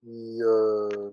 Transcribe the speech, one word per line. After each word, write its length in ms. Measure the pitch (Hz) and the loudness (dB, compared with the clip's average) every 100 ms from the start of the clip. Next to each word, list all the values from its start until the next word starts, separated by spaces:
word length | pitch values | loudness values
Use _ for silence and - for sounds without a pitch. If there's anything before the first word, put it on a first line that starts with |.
Il, 400 | 117 117 113 113 | -16 -14 -10 0
euh, 680 | 113 110 110 107 104 104 101 | 2 4 4 0 -2 -6 -8